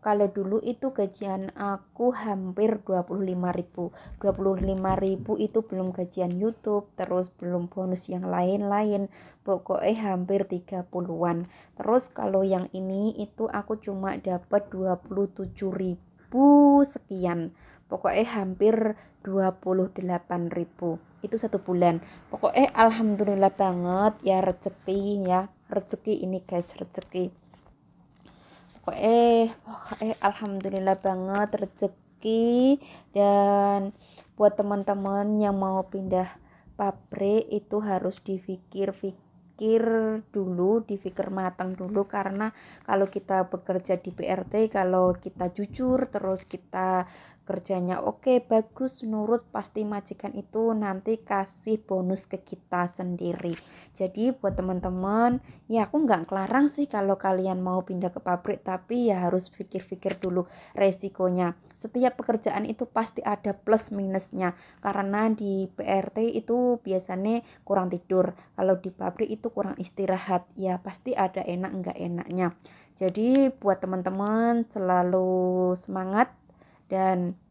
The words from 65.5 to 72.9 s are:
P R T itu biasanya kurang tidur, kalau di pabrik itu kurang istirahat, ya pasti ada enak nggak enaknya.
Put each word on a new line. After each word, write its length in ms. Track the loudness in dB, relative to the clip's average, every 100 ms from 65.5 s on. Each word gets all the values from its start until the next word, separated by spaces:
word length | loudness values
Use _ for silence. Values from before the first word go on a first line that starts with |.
| -2 -4
P 80 | -6
R 240 | -2 0 -2
T 80 | -2 -2
itu 480 | -2 -2 0 2 0 -2
biasanya 560 | -4 -2 -4 -2 -2 -4 -20 -2
kurang 240 | 0 0
tidur, 400 | -6 0 2 2 -2 -18
kalau 240 | -2 0 2
di 160 | -2
pabrik 320 | -8 -8 -4 -4
itu 240 | -4 -6
kurang 240 | -4 -6
istirahat, 720 | -6 -12 -6 -2 -2 0 -2 -2
ya 240 | -6 -4 -4
pasti 400 | -6 -12 -6 0
ada 240 | 0 -2
enak 400 | -6 -4 -4 -6
nggak 160 | -6 -6
enaknya. 560 | -6 -6 -6 -2 -2 -2 -20 -20 _